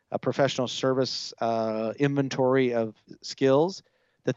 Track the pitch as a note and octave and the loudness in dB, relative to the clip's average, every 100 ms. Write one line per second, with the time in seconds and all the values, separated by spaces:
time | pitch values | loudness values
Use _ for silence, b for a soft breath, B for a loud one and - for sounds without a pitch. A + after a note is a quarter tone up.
0 | b A2+ C3 C3+ C3+ - A#2+ - C3+ C3 | b -4 -2 0 0 0 -4 -2 0 0
1 | B2+ - - - A#2 A2+ A2 A2 A2 G#2+ | 0 -4 -10 -4 -2 0 -2 -2 -4 -2
2 | C#3+ C#3+ C3+ - B2+ C3+ B2+ A#2 A2+ - | -2 0 -2 0 2 2 2 0 -2 -6
3 | _ - - - C3 C#3 F3 - _ _ | _ -18 -14 0 4 6 4 -2 _ _
4 | _ _ - | _ _ -6